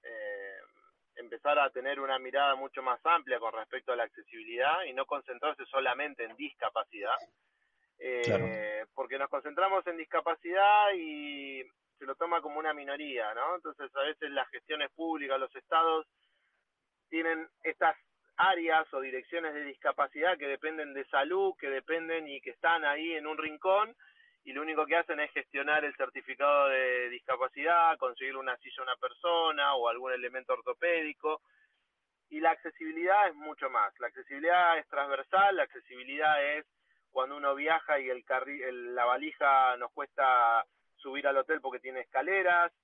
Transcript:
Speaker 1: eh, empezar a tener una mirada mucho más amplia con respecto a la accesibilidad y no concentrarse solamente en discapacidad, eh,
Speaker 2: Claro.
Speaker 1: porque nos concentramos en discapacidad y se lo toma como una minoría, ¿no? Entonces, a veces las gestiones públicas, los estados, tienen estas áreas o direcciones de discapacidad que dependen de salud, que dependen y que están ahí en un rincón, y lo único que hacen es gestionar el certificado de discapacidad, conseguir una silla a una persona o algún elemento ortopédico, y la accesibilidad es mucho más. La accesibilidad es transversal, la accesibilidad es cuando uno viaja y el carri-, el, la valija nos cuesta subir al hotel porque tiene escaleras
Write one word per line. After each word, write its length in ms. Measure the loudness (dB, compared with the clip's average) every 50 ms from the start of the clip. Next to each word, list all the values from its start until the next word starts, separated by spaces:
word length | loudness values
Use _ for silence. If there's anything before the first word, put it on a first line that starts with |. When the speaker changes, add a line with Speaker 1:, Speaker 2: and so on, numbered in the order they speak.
| _
Speaker 1:
eh, 540 | -14 -12 -10 -8 -8 -8 -8 -10 -12 -14 -16 -20 _ _ _ _ _ _ _ _ _ _
empezar 440 | -18 -14 -14 -14 -4 _ 2 2 4
a 100 | 2 0
tener 300 | _ -6 -6 -6 -6 -4
una 180 | -4 -4 -4 -4
mirada 360 | -4 -2 0 2 4 4 2
mucho 260 | 0 -2 -8 _ -6
más 180 | -2 -2 -2 0 _
amplia 340 | 2 2 2 2 -2 -4 -2
con 140 | -2 -4 -6
respecto 400 | -6 -10 _ -10 -10 _ -2 -2
a 20 |
la 80 | -2 -2
accesibilidad 800 | -4 _ -18 -20 _ -18 -16 -14 -10 -2 0 2 2 2 0 -2
y 100 | -6 -4
no 120 | -6 -4
concentrarse 580 | -4 -4 -8 -6 -10 -10 -4 -4 -4 -4 -4 -12
solamente 560 | -4 -2 0 0 0 0 0 -4 -6 -6 -8 -10
en 100 | -10 -8
discapacidad, 800 | -10 -12 -12 -8 _ -4 -2 -2 -2 -6 _ -8 -8 -2 -2 -2 -2 -4 _ _ _ _ _ _ _ _ _ _ _ _ _ _ _
eh, 220 | -6 -4 -2 0 2
Speaker 2:
Claro. 200 | 2 2 2 0 -2 -4 -6 -6 -6 -6 -8 -10 _ _
Speaker 1:
porque 240 | -8 -8 -6 -4
nos 120 | -6 -4 -4
concentramos 560 | -4 -6 -6 -6 -2 0 2 2 2 0 0
en 100 | -2 -8
discapacidad 920 | -8 -8 _ -2 -2 0 -2 -4 -4 _ -2 2 4 6 8 8 8 6 4 2
y 680 | 0 -4 -8 -8 -8 -8 -10 -10 -10 -10 -10 -10 -10 -12 -14 _ _ _ _ _ _
se 60 | -10
lo 100 | -10 -4
toma 260 | _ -2 0 0 -2
como 160 | -2 -4 -8
una 160 | -4 -2 -4 -4
minoría, 600 | -4 -6 -8 -8 -6 -6 -6 -4 -4 -4 -4 -4
¿no? 200 | -4 -2 -2 -4
Entonces, 400 | -4 _ -12 -12 _ -14 -8 _
a 60 | -2
veces 300 | -2 -2 -4 _ -8 -6
las 180 | -4 -4 -4 -4
gestiones 400 | -8 -18 _ _ -6 -4 -4 -6
públicas, 480 | _ -8 -6 -4 -4 -4 -2 -2 -2 -2
los 160 | -2 -4 _
estados, 520 | -16 _ _ 2 4 4 4 2 0 -2 _ _ _ _ _ _ _ _ _ _ _ _ _ _ _ _ _ _ _ _ _
tienen 380 | -4 -2 0 0 -2 -2 -6 -12 _ _ _
estas 320 | -6 -2 _ 2 2 2 0 _ _ _ _ _ _ _
áreas 540 | 2 4 4 4 2 2 4 4 2 2 2 -6
o 80 | -6
direcciones 520 | -6 -4 -6 -8 -8 -6 -6 -4 -4 -4 -6
de 120 | -6 -8
discapacidad 680 | -10 -12 _ -2 -2 0 0 -2 -2 _ 0 0 0 0
que 120 | 0 -2
dependen 480 | -6 -6 -4 -4 -6 -6 -6 -8 -8 -8
de 100 | -10 -8 _
salud, 440 | 0 0 0 2 0 0 0 0 -2 _
que 100 | -6 -4
dependen 580 | -4 -4 -4 -4 -4 -4 -2 -4 -4 -6 -6
y 140 | -8 -12 -12
que 80 | -12 -12
están 340 | -12 _ 2 2 2 2 2
ahí 260 | 0 0 0 -2 -4 -4
en 140 | -4 -4
un 100 | -6 -6
rincón, 580 | -6 -6 -8 -8 -4 2 2 4 4 2 0 -4 _ -20 -20 _ _ _ _ _ _ _
y 100 | -10 -8
lo 100 | -6 -6
único 240 | -2 0 -2 0
que 80 | 2 2
hacen 240 | 0 0 0 -2 -4
es 120 | -4 -4
gestionar 540 | -4 -8 -8 _ -6 -4 0 2 2 2 0
el 100 | -2 -4
certificado 760 | -4 -6 -6 _ -12 -12 -12 -4 0 4 4 6 6 6 4
de 400 | 4 4 2 2 2 0 0 -4
discapacidad, 840 | -6 -10 _ -4 -2 -2 -2 -4 _ -2 0 4 4 6 6 6 4 2
conseguir 360 | 0 -4 -4 -4 -6 -6 -6
una 220 | -6 -4 -6 -6
silla 200 | -6 _ -16 -12 -10
a 40 | -4
una 120 | -4 -4
persona 800 | _ -4 -8 -8 _ 0 2 2 4 4 2 2 2 2 2 2
o 120 | 2 2
algún 240 | 0 0 0 -4 -4 -4
elemento 400 | -4 -4 -6 -8 -8 -2 -2 -2
ortopédico, 880 | -2 -2 -6 -4 _ 0 2 2 2 0 -4 -8 _ -2 -2 -2 -2 _ _ _ _ _ _ _ _ _ _ _ _ _ _ _ _ _ _
y 100 | -8 2
la 100 | 2 2
accesibilidad 760 | 2 2 -4 -12 -12 -10 -10 -8 -6 -2 2 4 4 6 4
es 80 | 4 0
mucho 340 | -6 -12 -14 -10 -6 -6 0
más. 240 | 2 2 2 2 _ _
La 80 | -8
accesibilidad 720 | -8 _ -10 -16 -12 -10 -2 2 4 4 6 6 6 4 2
es 80 | -2
transversal, 720 | _ -4 -2 -2 0 -2 -4 -4 _ 4 4 6 6 4
la 60 | 2 0
accesibilidad 800 | -2 -2 -20 _ _ -18 -16 -12 -10 -4 2 4 4 4 4 4
es 220 | 0 0 -4 -6 _ _ _ _ _ _ _ _ _
cuando 260 | _ -2 -2 -2 -4
uno 160 | -2 0 0 2
viaja 460 | 2 4 2 2 2 4 2 0 0
y 100 | 2 -2
el 160 | -4 -4 -2
carri-, 380 | -2 -2 -2 -2 -4 -8 -6 -6
el, 320 | -6 -6 -6 -8 -6 0
la 100 | 2 4
valija 720 | 4 4 2 0 -6 -4 2 4 6 6 6 6 4 2
nos 140 | 0 -4 -8
cuesta 760 | _ -8 -10 -8 _ 2 4 4 6 6 6 6 6 4 2 _ _ _ _ _ _
subir 320 | _ -12 -8 -8 -2 0
al 100 | 2 2
hotel 240 | 2 2 0 -2 -2
porque 180 | -2 -8 -8 -8
tiene 200 | _ -10 -10 -10
escaleras 720 | -10 _ -4 -2 0 2 0 2 4 4 4 4 4 2 _ _